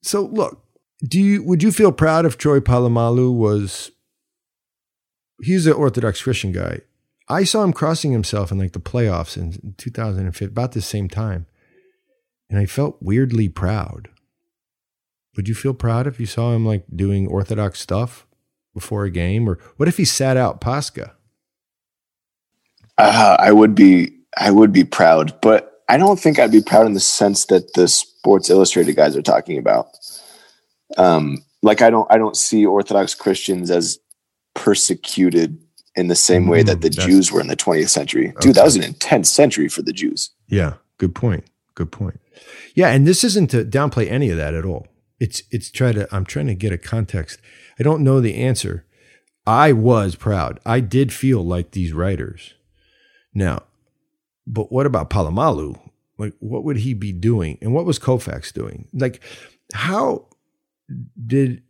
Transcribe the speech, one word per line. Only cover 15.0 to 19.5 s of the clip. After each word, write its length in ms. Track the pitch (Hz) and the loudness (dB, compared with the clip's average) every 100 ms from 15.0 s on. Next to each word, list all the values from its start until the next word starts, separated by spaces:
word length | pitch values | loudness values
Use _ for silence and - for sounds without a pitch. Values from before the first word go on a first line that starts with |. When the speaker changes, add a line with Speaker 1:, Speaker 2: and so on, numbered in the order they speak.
| _ _ _ | _ _ _
Speaker 1:
Would 140 | - 101 | -10 -8
you 60 | |
feel 180 | 113 135 | -6 -6
proud 340 | 127 120 117 139 | -4 -2 -2 -4
if 140 | 127 | -6
you 60 | 113 | -10
saw 260 | - 117 | -4 -2
him, 140 | 117 113 | 0 0
like, 180 | 104 - | -2 -6
doing 320 | 85 98 98 98 | -4 -2 0 -2
Orthodox 540 | 95 98 107 101 - | -4 -4 -4 -4 -6
stuff 460 | - 98 120 - _ _ _ _ _ | -8 -6 -6 -10 _ _ _ _ _
before 300 | - - 104 101 | -18 -10 -6 -4
a 40 | |
game? 380 | 87 87 104 | -4 -2 -2
Or 100 | 113 | -2